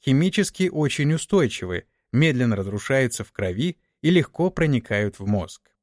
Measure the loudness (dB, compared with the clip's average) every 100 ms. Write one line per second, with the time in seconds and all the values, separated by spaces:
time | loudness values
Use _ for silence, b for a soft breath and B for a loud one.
0 | 2 2 2 0 -2 0 -2 0 -2 0
1 | 0 0 0 2 2 -2 -6 -8 -8 _
2 | _ 2 2 4 2 0 -2 -6 -2 0
3 | 0 -2 -10 -6 -4 -2 -4 -4 _ _
4 | 2 2 2 -2 -2 0 0 0 0 -2
5 | -2 -4 -2 -2 -2 -12 _ _